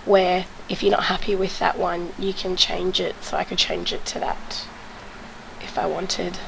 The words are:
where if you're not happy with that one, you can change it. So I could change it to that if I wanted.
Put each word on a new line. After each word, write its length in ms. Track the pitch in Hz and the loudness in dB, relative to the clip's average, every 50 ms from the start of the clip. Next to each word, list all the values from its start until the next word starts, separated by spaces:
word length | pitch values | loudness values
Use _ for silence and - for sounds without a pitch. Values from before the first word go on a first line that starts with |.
| - | 6
where 440 | - - 190 185 180 180 185 180 - - - - - | 8 8 8 8 8 4 2 2 -2 -8 -14 -6 -6
if 160 | 196 - - | -4 2 4
you're 80 | 202 | 4
not 140 | 202 - - | 6 6 4
happy 280 | - 190 - - - 202 | 2 2 2 2 2 2
with 240 | 185 190 185 - - | 2 2 0 0 2
that 180 | 190 175 - - | 2 2 2 2
one, 340 | 185 180 175 175 175 170 - - | 2 0 0 -2 -4 -6 -6 -2
you 140 | 196 196 190 | -2 -2 -2
can 240 | - - 190 180 180 | -2 -2 -2 2 2
change 420 | - - 175 170 180 185 185 - | 2 2 2 0 0 0 0 0
it. 160 | 180 165 - - - | 0 0 -4 -6 -6
So 140 | - - 151 | -2 -2 -2
I 80 | 175 | -2
could 120 | - - 180 | 0 0 0
change 360 | - - - 165 175 - - | 0 0 0 -2 -2 -2 -2
it 120 | - - - | -2 -4 -4
to 120 | - - | -4 -2
that 480 | - - - - - - - - - - - - - - - - - - - - - - - - - - - - | -2 -2 -2 -4 -6 -8 -8 -8 -8 -10 -12 -14 -14 -14 -14 -14 -14 -14 -14 -14 -16 -14 -16 -16 -16 -16 -14 -12
if 160 | - - - - | -12 -6 -4 -2
I 80 | - | 0
wanted. 540 | 165 156 160 180 190 - - 185 180 180 - - | 0 0 -2 -2 -2 -2 -2 -2 -4 -4 -6 -8